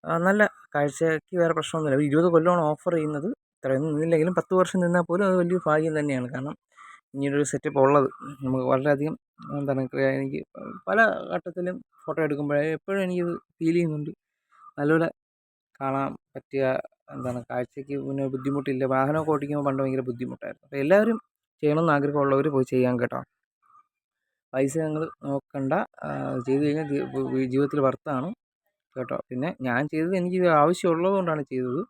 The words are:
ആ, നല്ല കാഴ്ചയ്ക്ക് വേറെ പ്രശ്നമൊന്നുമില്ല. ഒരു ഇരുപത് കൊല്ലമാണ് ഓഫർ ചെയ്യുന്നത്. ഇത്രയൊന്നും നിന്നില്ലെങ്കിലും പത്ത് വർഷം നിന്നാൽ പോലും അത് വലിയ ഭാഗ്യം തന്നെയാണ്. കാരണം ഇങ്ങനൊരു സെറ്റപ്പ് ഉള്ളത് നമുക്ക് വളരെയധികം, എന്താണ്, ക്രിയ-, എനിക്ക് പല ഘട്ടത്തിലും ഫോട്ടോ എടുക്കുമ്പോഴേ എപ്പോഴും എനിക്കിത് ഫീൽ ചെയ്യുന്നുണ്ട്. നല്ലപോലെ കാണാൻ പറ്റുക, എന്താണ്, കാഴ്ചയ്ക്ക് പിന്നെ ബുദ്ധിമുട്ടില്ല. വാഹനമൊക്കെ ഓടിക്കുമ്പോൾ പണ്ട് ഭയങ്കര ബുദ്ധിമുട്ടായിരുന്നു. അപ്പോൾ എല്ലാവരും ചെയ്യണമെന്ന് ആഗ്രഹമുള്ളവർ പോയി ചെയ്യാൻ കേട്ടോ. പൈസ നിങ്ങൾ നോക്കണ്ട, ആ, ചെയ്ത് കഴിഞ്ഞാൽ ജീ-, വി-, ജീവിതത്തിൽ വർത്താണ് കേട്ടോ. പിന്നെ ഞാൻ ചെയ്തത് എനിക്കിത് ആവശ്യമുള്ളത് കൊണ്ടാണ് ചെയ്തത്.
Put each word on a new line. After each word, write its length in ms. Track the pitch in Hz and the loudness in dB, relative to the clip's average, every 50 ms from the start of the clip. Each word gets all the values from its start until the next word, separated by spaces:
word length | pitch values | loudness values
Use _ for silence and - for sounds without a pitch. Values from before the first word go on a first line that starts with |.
| - | -4
ആ, 140 | 160 165 | -2 -2
നല്ല 240 | 165 170 190 196 208 214 196 - - - _ | 2 2 2 4 4 4 2 2 -10 -20 _
കാഴ്ചയ്ക്ക് 640 | - 147 147 143 139 - 165 165 156 151 _ _ - | -2 0 0 0 0 0 0 0 0 -2 _ _ 0
വേറെ 160 | 180 170 165 160 | 2 2 2 2
പ്രശ്നമൊന്നുമില്ല. 460 | 160 151 - - 160 156 151 131 139 | 0 -2 -2 -4 -2 0 2 2 2
ഒരു 80 | 151 143 | 2 4
ഇരുപത് 200 | 139 156 170 180 170 | 4 4 4 6 4
കൊല്ലമാണ് 260 | 160 160 180 180 175 | 6 6 6 4 4
ഓഫർ 340 | 160 151 151 - - 180 170 | 2 0 -2 -2 -2 -2 -2
ചെയ്യുന്നത്. 340 | 165 151 151 151 143 143 214 269 _ _ _ _ | 0 -2 -2 -4 -4 -4 -6 -6 _ _ _ _
ഇത്രയൊന്നും 380 | _ - 131 135 131 151 160 151 | _ -2 0 0 0 0 0 0
നിന്നില്ലെങ്കിലും 420 | 147 160 165 170 156 156 180 180 | 0 2 2 4 4 2 2 0
പത്ത് 180 | 170 156 _ 190 | 0 0 _ 2
വർഷം 240 | 185 185 175 - 190 | 2 2 2 2 0
നിന്നാൽ 220 | 175 170 175 180 170 | 2 4 2 2 2
പോലും 220 | - 170 185 202 | 2 0 0 2
അത് 100 | 190 185 | 2 2
വലിയ 200 | 185 175 175 180 180 - | 2 2 2 0 0 2
ഭാഗ്യം 300 | 160 151 156 156 165 156 | 2 2 2 2 0 0
തന്നെയാണ്. 320 | 151 147 147 135 127 123 123 | 0 0 0 -2 -2 -4 -6
കാരണം 260 | 143 127 131 147 165 _ _ _ _ - - - - - _ _ - | -6 -8 -8 -8 -10 _ _ _ _ -20 -20 -20 -20 -20 _ _ -8
ഇങ്ങനൊരു 320 | 139 139 143 139 143 147 - | -4 -4 0 0 0 0 0
സെറ്റപ്പ് 280 | - 135 - 156 143 135 | -2 -4 -4 -2 2 4
ഉള്ളത് 280 | 135 135 143 147 - - - - - - 143 - | 4 6 6 6 4 2 -2 -8 -16 -16 -14 -8
നമുക്ക് 240 | 135 127 131 131 127 | -4 -2 -2 0 2
വളരെയധികം, 500 | 127 131 131 135 147 147 135 143 156 - - _ _ _ _ - 135 | 2 2 2 4 2 2 2 0 -4 -4 -8 _ _ _ _ -14 -8
എന്താണ്, 300 | 143 143 143 139 135 135 131 | -6 -4 -2 -2 -2 -2 -2
ക്രിയ-, 260 | 127 - 139 135 135 135 | -4 -2 0 0 0 0
എനിക്ക് 240 | 135 139 135 139 - - _ _ - - - - 185 _ | -2 -4 -4 -6 -8 -10 _ _ -14 -14 -14 -14 -10 _
പല 140 | 185 190 214 226 214 190 - - - | 0 2 2 2 2 2 -4 -6 -6
ഘട്ടത്തിലും 460 | 175 180 _ 180 165 185 175 180 185 - - _ _ _ | -6 -6 _ -8 -8 -6 -6 -6 -8 -10 -14 _ _ _
ഫോട്ടോ 200 | - - 151 - | -10 -6 -2 -2
എടുക്കുമ്പോഴേ 420 | 156 151 147 139 147 143 147 143 147 160 | -2 -2 -2 -4 -2 0 0 0 0 0
എപ്പോഴും 300 | 160 151 _ - 196 196 190 | -4 -6 _ -4 -2 -2 -2
എനിക്കിത് 300 | 180 180 180 175 175 170 - _ _ _ | -2 -2 -2 -2 -4 -4 -8 _ _ _
ഫീൽ 180 | _ 165 160 170 | _ -2 0 2
ചെയ്യുന്നുണ്ട്. 360 | 175 170 160 151 147 147 - - _ _ _ _ _ _ _ _ _ - - _ | 2 0 0 -2 -4 -6 -8 -10 _ _ _ _ _ _ _ _ _ -20 -18 _
നല്ലപോലെ 320 | - 143 147 160 160 165 - - _ _ _ _ _ _ _ _ _ _ _ _ | -2 2 4 4 4 2 0 -4 _ _ _ _ _ _ _ _ _ _ _ _
കാണാൻ 340 | _ 135 135 135 139 139 139 - - _ _ | _ -4 -2 -2 -2 -2 -4 -6 -10 _ _
പറ്റുക, 340 | _ 135 _ _ - 135 135 131 131 - - - _ _ _ - | _ -18 _ _ -2 0 0 2 0 -2 -4 -8 _ _ _ -16
എന്താണ്, 280 | 143 139 123 123 123 123 120 | -14 -8 -6 -6 -6 -6 -8
കാഴ്ചയ്ക്ക് 520 | _ 127 123 123 - _ 139 135 135 139 139 | _ -6 -6 -6 -6 _ -16 -10 -8 -8 -6
പിന്നെ 240 | 135 135 139 139 139 | -4 -4 -4 -2 -2
ബുദ്ധിമുട്ടില്ല. 560 | 131 135 131 127 139 139 143 135 143 135 127 135 | -2 -4 -4 -4 -4 -4 -4 -4 -4 -2 -2 0
വാഹനമൊക്കെ 460 | 131 135 131 135 139 151 160 156 156 | 2 2 2 2 2 2 0 0 0
ഓടിക്കുമ്പോൾ 340 | 151 143 139 143 147 147 143 | 0 -2 -2 -4 -4 -2 -2
പണ്ട് 140 | 139 135 135 135 | -2 0 0 -2
ഭയങ്കര 200 | 135 131 131 127 127 | -2 -2 -2 -4 -4
ബുദ്ധിമുട്ടായിരുന്നു. 560 | 120 117 123 127 127 - - 117 - _ _ | -6 -6 -8 -8 -8 -10 -12 -12 -12 _ _
അപ്പോൾ 140 | _ 143 139 139 | _ -6 -4 2
എല്ലാവരും 340 | 151 185 202 220 233 226 220 _ _ _ _ _ _ _ _ - | 4 6 6 6 4 0 -2 _ _ _ _ _ _ _ _ 0
ചെയ്യണമെന്ന് 300 | 147 147 156 170 165 147 | 2 2 2 4 4 2
ആഗ്രഹമുള്ളവർ 540 | 143 139 143 143 147 139 139 135 135 139 156 | 2 2 0 0 2 2 4 4 2 2 2
പോയി 180 | 139 135 131 - | 2 0 0 2
ചെയ്യാൻ 260 | - 127 127 123 123 120 | 2 2 2 2 2 0
കേട്ടോ. 200 | 117 - - 127 - _ _ _ _ _ _ _ _ _ _ - _ _ _ _ _ _ _ _ _ _ _ _ _ _ - | -2 -2 -4 -8 -8 _ _ _ _ _ _ _ _ _ _ -20 _ _ _ _ _ _ _ _ _ _ _ _ _ _ 0
പൈസ 200 | 131 139 135 139 | 0 0 2 2
നിങ്ങൾ 260 | 165 160 156 151 156 160 156 - _ - | -2 -2 -2 -2 -4 -4 -6 -8 _ -8
നോക്കണ്ട, 500 | 143 139 139 _ _ - 143 135 131 147 190 - - _ - - | -4 -4 -4 _ _ -8 -6 -2 0 0 0 -2 -4 _ -12 -10
ആ, 60 | 147 143 139 135 135 135 127 120 | -8 -6 -6 -6 -6 -6 -6 -2
ചെയ്ത് 180 | 185 202 208 151 | 0 0 2 2
കഴിഞ്ഞാൽ 220 | 147 143 156 156 147 | 0 0 -2 -4 -4
ജീ-, 180 | 143 139 127 127 131 131 135 131 | -4 -4 -4 -4 -4 -6 -4 -2
വി-, 180 | 131 131 131 127 127 | -2 -2 -2 0 0
ജീവിതത്തിൽ 280 | 135 143 143 - 147 | 0 0 0 0 2
വർത്താണ് 480 | 135 131 123 - _ 160 143 127 135 180 233 _ _ _ _ _ _ _ _ _ _ _ _ | 2 2 0 0 _ -4 -4 -4 -4 -6 -8 _ _ _ _ _ _ _ _ _ _ _ _
കേട്ടോ. 220 | 131 127 - 135 120 - | -10 -8 -6 -6 -8 -8
പിന്നെ 220 | _ 127 123 135 170 - _ | _ -6 -6 -6 -6 -6 _
ഞാൻ 200 | 131 127 120 123 147 | -4 0 0 0 0
ചെയ്തത് 280 | 151 - 156 160 175 196 | -2 -2 -4 -2 0 0
എനിക്കിത് 320 | 185 175 180 180 185 180 175 160 147 | -2 -2 0 0 2 4 6 6 6
ആവശ്യമുള്ളത് 540 | 147 160 185 - - 180 165 165 175 190 202 | 6 4 4 2 2 0 2 2 2 2 2
കൊണ്ടാണ് 260 | 196 180 170 156 151 139 _ | 2 0 0 -2 -2 -4 _
ചെയ്തത്. 300 | 131 127 127 127 123 160 226 _ | -4 -4 -4 -2 -4 -4 -6 _